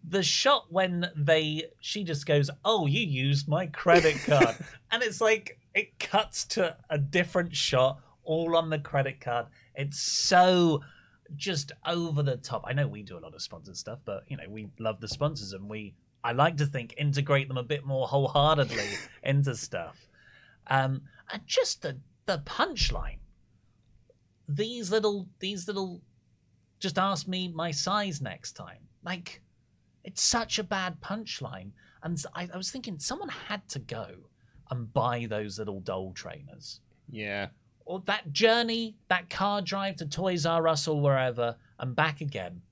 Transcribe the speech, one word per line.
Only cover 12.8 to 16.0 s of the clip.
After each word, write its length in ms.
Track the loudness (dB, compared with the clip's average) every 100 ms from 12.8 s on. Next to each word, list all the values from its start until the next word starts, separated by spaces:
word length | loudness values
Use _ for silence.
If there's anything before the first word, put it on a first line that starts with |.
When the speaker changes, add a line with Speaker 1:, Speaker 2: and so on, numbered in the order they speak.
| 0
Speaker 1:
we 140 | -2
do 160 | -12 -12
a 20 |
lot 140 | -14
of 80 | -12
sponsored 340 | -12 -12 -14 -12
stuff, 220 | -10 -10 -8
but, 160 | -8 -8
you 100 | -12
know, 60 | -10
we 200 | -12 -12 -4
love 200 | -4 -4
the 100 | -8
sponsors 440 | -2 -2 -2 -10
and 160 | -10 -10
we, 260 | -10 -12 -16